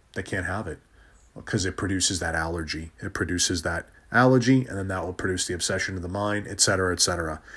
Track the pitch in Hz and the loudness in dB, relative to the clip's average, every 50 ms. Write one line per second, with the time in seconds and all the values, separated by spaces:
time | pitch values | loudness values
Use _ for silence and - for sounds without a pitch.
0 | _ _ - 110 95 - 101 95 87 90 92 104 107 80 73 - _ _ _ _ | _ _ -10 -10 -6 -4 -4 -4 -2 -2 -4 -4 -4 -6 -10 -10 _ _ _ _
1 | - _ _ _ _ _ _ - - - - 107 90 92 - - 107 95 98 92 | -20 _ _ _ _ _ _ -16 -6 -2 -2 0 0 -2 -2 -2 -2 0 0 0
2 | - - 101 85 82 82 80 80 80 82 85 85 80 73 - 80 82 82 - - | 2 0 0 0 -2 -2 -2 -2 -2 -2 -2 -4 -4 -6 -6 -8 -8 -10 -12 -10
3 | - 90 - - 98 82 90 87 - - 92 82 - 87 85 85 - - - - | -10 -8 -2 -2 -2 0 2 2 2 2 0 0 -2 -2 -4 -4 -6 -10 -18 -20
4 | _ _ - 117 127 127 131 127 117 127 131 131 127 - - 98 95 98 95 92 | _ _ 4 6 6 8 6 6 6 6 6 6 4 0 -4 -6 -4 -4 -4 -4
5 | 82 90 90 - - 95 92 90 - - 90 85 - - 98 92 - - 95 92 | -4 -6 -6 -4 -2 -2 0 0 -2 -4 -2 -2 -2 -2 -2 -2 -2 -4 -4 -6
6 | 85 87 95 101 104 104 104 104 98 - 101 - - 110 98 92 92 90 87 - | -6 -6 -4 -2 -2 -2 -2 -2 -4 -6 0 2 2 4 4 2 2 0 2 2
7 | - - 87 87 82 80 78 - - - - | 0 0 0 -2 -4 -4 -6 -8 -12 -16 -16